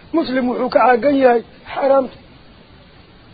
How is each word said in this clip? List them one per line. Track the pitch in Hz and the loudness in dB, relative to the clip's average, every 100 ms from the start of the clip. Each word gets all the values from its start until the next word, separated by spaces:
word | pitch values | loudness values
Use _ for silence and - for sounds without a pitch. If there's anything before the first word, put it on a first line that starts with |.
| - | -6
Muslim | 320 247 262 247 | -4 -2 -4 -4
wuxuu | 220 254 | -4 -2
ka | 277 | 2
caaggan | 233 240 285 277 | 2 2 2 2
yahay | 254 233 - - - | 2 2 -4 -20 -14
xaaraamta. | - 277 269 254 - - - - - - - - - - - - | -6 0 0 0 -12 -20 -20 -20 -20 -20 -20 -20 -20 -20 -20 -20